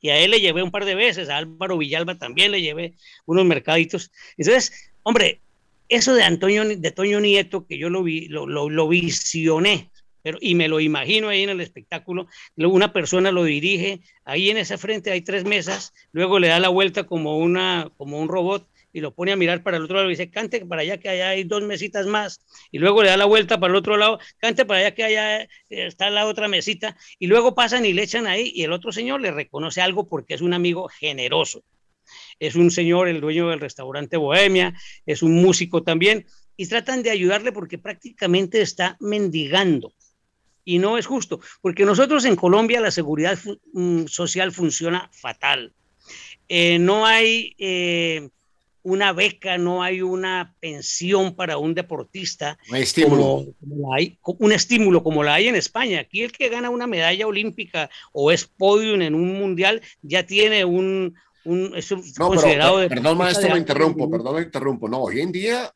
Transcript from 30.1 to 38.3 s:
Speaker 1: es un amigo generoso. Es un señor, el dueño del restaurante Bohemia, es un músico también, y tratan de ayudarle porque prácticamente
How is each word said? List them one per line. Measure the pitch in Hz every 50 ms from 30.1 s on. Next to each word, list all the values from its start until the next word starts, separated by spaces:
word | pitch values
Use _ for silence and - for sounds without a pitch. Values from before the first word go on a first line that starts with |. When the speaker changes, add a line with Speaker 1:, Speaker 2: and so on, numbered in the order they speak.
| 170 147 117 _ 156
Speaker 1:
es | 139 165
un | 175 175
amigo | 180 175 175 170 170 185 -
generoso. | - - - 151 143 135 123 131 151 160 156 - - - _ _ _ _ _ _ _ _ _ _ - - - - - _
Es | 156 156 127
un | 170 175 175
señor, | 170 180 175 170 170 180 185 180
el | 170 160 143
dueño | 151 156 170 170 170
del | 165 151
restaurante | 143 131 - - 131 131 135 143 147 131 - 165
Bohemia, | 151 139 147 185 202 196 190 185 180 180 170 - - - - - _
es | - 151 143 -
un | 160 160 170
músico | 180 190 175 - 180 175 - 165 165
también, | - 165 160 170 202 220 214 - _ - - - - _ -
y | 190
tratan | 170 214 233 233 254 262 262 240
de | 226
ayudarle | 220 202 180 180 196 208 208 247 208
porque | 208 180 170 175 175
prácticamente | _ 202 196 _ _ 240 226 _ - 180